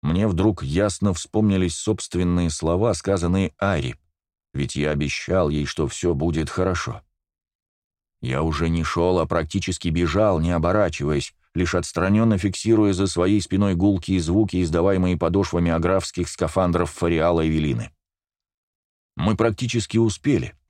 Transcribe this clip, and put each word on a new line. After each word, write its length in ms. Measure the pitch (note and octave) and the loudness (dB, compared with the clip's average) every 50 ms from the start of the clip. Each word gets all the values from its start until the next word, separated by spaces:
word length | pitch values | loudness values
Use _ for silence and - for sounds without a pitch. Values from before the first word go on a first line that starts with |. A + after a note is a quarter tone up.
Мне 240 | - C#2+ D#2+ F#2 G#2 | -2 0 0 0 0
вдруг 360 | A2 F2+ E2 F#2+ A2 G2+ - | 0 0 2 2 2 2 0
ясно 500 | C2+ C2+ C#2+ F2 G2+ G#2 - - G2 G#2 | -4 -2 0 0 0 0 0 0 0 0
вспомнились 640 | F#2 - - - - G#2+ G#2+ G#2 G2 F#2+ F#2 F2 D#2+ | 0 -2 -6 -4 0 2 2 4 4 2 2 0 -2
собственные 720 | - - - G#2+ - - - - F2+ F2+ F2 F2 F2 F2 E2 | -4 -2 -2 -2 -2 -4 -6 -2 -2 0 2 2 2 0 0
слова, 440 | D#2+ - - D#2+ E2+ F2+ G#2+ A#2 G2 | -2 -2 -2 0 0 2 2 0 0
сказанные 600 | - - F#2+ G2 F#2 E2+ E2+ F2+ F#2+ G2 E2 - _ | -2 0 -2 0 0 0 0 2 0 0 -2 -2 _
Ари, 380 | G2+ G2 F#2+ D#2 B1+ C2 A1+ - _ _ _ _ _ _ _ _ _ _ _ | -2 0 0 0 -2 -4 -8 -10 _ _ _ _ _ _ _ _ _ _ _
ведь 200 | C#2 C#2 C2+ - | -6 -6 -4 -4
я 160 | C#2+ D2 D2 | -4 -2 -2
обещал 580 | D2+ C#2+ D2 C#2+ - - - - F2+ F#2+ F2 D2 | -2 -2 -2 -4 -4 -6 -4 -2 0 0 2 2
ей, 180 | D2+ D2 D2 | 0 -2 -4
что 200 | C#2 - - D#2 | -4 -4 -4 -4
все 280 | C#2 - - - F2 E2+ | -4 -4 -2 -2 -2 0
будет 360 | C2+ D2+ E2+ D#2 D#2 D#2+ - | 0 0 -2 0 -2 -4 -4
хорошо. 520 | - - F2+ F#2 F#2 E2+ - - - - _ _ _ _ _ _ _ _ _ _ _ _ _ _ _ _ _ _ _ _ _ _ _ _ | -2 -2 -2 0 -2 -2 -4 -8 -10 -12 _ _ _ _ _ _ _ _ _ _ _ _ _ _ _ _ _ _ _ _ _ _ _ _
Я 220 | - B1 B1+ C2+ | -6 -4 -2 0
уже 260 | D#2 E2 D#2+ D#2 E2+ E2 | 0 0 0 0 0 0
не 140 | E2 E2+ D#2+ | 0 0 -2
шел, 340 | D#2 - E2+ E2+ F2+ F#2 F2 | -2 -2 0 2 2 2 2
а 80 | D#2+ | 0
практически 600 | D#2 F2+ E2+ D#2+ D#2 - G2+ - - F2 - - F2 | 0 -2 -2 -2 -2 -4 -4 -4 -4 -6 -4 -4 -2
бежал, 520 | D#2 E2+ F2 E2 D2+ G2 G#2+ G#2+ F#2+ D#2+ | 0 0 0 0 2 2 2 4 2 2
не 100 | D#2+ E2+ | 0 0
оборачиваясь, 840 | F2 E2+ D#2 F2 F#2+ G#2+ G#2 F2 - - C#2+ D2 D2+ C#2+ - - _ _ _ _ _ | 0 0 0 2 2 2 2 0 -2 -4 -2 -2 -2 -2 -2 -6 _ _ _ _ _
лишь 200 | E2+ F2+ E2+ - | -2 -2 0 0
отстраненно 640 | F2 D#2 - - E2+ F2 F#2+ G2+ G#2+ A2+ A2+ G#2+ F#2+ | -2 -4 -2 -4 -2 0 2 2 2 4 2 2 2
фиксируя 560 | F2+ G2+ F#2 - - G#2+ A2+ G#2+ G#2 G2+ F#2+ | 0 -2 -4 -2 2 2 4 4 4 2 2
за 120 | F2+ G2 | 2 0
своей 340 | F#2+ - E2+ F2 F#2+ G2+ G#2 | -2 0 0 2 2 2 0
спиной 340 | F2+ - - F#2+ G2+ G2+ F#2 | 0 0 0 0 2 2 2
гулкие 460 | E2+ F#2 G#2 G2+ F2+ - - F#2+ F#2+ | 2 2 2 2 2 0 0 0 0
звуки, 420 | E2 D#2+ F2 G#2 A2 F#2+ - F2+ | 0 2 2 2 2 2 0 -2
издаваемые 560 | F2+ E2 D#2 E2+ F2 G2 G2 F#2 F#2 F2+ F2+ D#2+ | 0 0 2 2 2 4 4 2 2 0 0 0
подошвами 520 | E2 E2 E2+ G2 F#2+ - - F2 F2 E2+ | 0 2 2 2 0 0 0 0 0 2
аграфских 580 | E2 E2 E2 F2 F#2+ F#2+ - - - - F2 E2 | 0 2 2 2 2 0 -2 -4 -6 -6 -6 -6
скафандров 640 | - - F2 D#2 - F#2+ F#2 F2 E2+ E2+ F2 E2 | -4 -4 -4 -2 0 0 0 2 2 0 0 -2
Фариала 520 | - - F2 E2+ E2+ D#2+ D#2 E2+ F2 E2 | -2 -2 0 0 2 2 2 2 2 2
и 60 | D#2+ D#2+ | 2 2
Велины. 440 | D#2 D#2 D2+ D2 C2 A#1 A1+ - _ _ _ _ _ _ _ _ _ _ _ _ _ _ _ _ _ _ _ _ _ _ _ _ _ | 0 0 0 0 -2 -4 -6 -10 _ _ _ _ _ _ _ _ _ _ _ _ _ _ _ _ _ _ _ _ _ _ _ _ _
Мы 200 | - C#2+ G2+ G#2+ | -2 0 0 2
практически 640 | - A2+ A#2 G#2 - B2 A#2+ - A#2 G2+ - - A2+ | 2 2 0 2 -2 -6 -2 -2 -4 -4 0 0 2
успели 580 | A#2 A2+ G#2 - - D3 C#3 F2+ B1+ - - _ _ | 2 2 0 -2 0 0 0 0 0 -4 -12 _ _